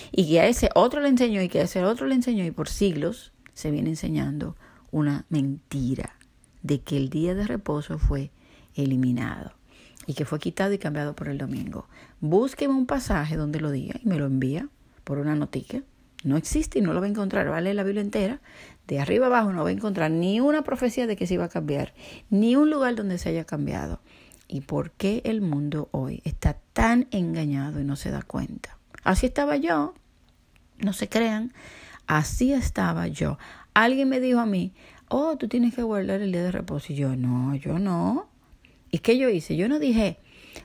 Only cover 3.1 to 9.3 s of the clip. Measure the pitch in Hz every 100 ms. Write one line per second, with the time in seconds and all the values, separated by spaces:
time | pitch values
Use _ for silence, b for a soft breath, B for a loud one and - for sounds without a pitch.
3.1 | 233 - _ - - 156 147 151 160 -
4.1 | 156 139 143 160 - B B B 151 147
5.1 | 143 - 156 139 143 - 143 123 131 -
6.1 | - - _ _ _ - 139 - 143 135
7.1 | 151 175 190 214 240 - 147 - 156 -
8.1 | 139 143 b b b b - 139 127 127
9.1 | 120 117